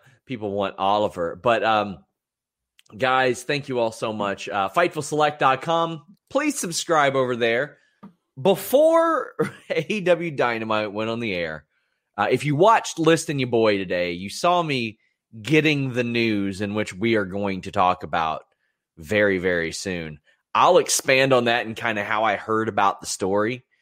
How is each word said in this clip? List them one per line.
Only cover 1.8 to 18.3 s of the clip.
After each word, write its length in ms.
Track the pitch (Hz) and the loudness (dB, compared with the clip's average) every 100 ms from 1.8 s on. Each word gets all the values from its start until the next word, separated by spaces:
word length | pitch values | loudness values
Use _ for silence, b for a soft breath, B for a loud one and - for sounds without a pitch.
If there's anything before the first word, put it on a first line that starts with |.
| 101 87 _ _ _ _ _ _ _ _ _ 107 | 0 -6 _ _ _ _ _ _ _ _ _ -4
guys, 460 | 127 131 127 120 | 0 2 2 0
thank 280 | - 143 139 | -4 -6 -4
you 100 | 123 | -2
all 120 | 113 | -2
so 220 | 110 117 | -4 -6
much. 340 | 107 101 98 - | -4 -4 -6 -6
Uh, 220 | 98 95 | -4 -2
fightful 340 | 170 175 156 | 0 0 -2
select 360 | 143 151 151 147 | -6 0 0 2
dot 240 | 139 131 | 0 0
com. 400 | 165 165 165 160 - _ _ | -2 -2 -2 -6 -16 _ _
Please 300 | 277 302 - | -4 -4 -4
subscribe 560 | 190 160 - 160 139 135 | -6 -6 0 2 2 2
over 200 | 127 120 | 0 0
there. 420 | 117 117 147 b b b - _ _ - | 0 0 -4 b b b -20 _ _ -2
Before 920 | 147 190 - 269 311 330 330 302 - - - | 0 0 2 4 6 4 2 0 -4 -4 -6
<laughs> 160 | - - | -6 -4
A 200 | 165 156 | -4 -2
E 100 | 214 | -2
W 300 | 175 170 170 | 2 2 0
Dynamite 640 | 139 123 113 110 107 107 | -2 0 0 -2 -2 -2
went 160 | 101 110 | -4 -4
on 100 | 113 | -4
the 140 | 117 | -4
air, 320 | 90 82 78 - _ _ _ _ - | -4 -4 -8 -14 _ _ _ _ -2
uh, 120 | 104 | 0
if 160 | 127 139 | 2 0
you 100 | 143 | 4
watched 440 | 202 226 - - | 4 4 0 0
List 300 | 160 160 - | 2 2 0
and 100 | 143 | -4
Your 100 | 127 | -2
Boy 280 | 117 110 101 | 2 2 2
today, 340 | 92 90 87 | -2 -2 -2
you 180 | 87 98 | -4 -8
saw 320 | - 175 175 | -2 2 2
me 380 | 160 131 113 104 _ _ _ 113 | 2 -2 -4 -8 _ _ _ -14
getting 500 | 107 156 156 143 135 | 0 2 4 2 0
the 100 | 123 | -2
news 560 | 120 117 113 104 98 92 | -2 0 0 0 -2 -4
in 140 | 104 | -4
which 180 | 107 104 | -4 -6
we 220 | 90 117 | -2 0
are 100 | 110 | 0
going 380 | 95 98 101 95 | 0 -4 -4 -6
to 100 | 92 | -4
talk 300 | 101 90 90 | 2 2 2
about 440 | 80 85 80 | -2 -2 -2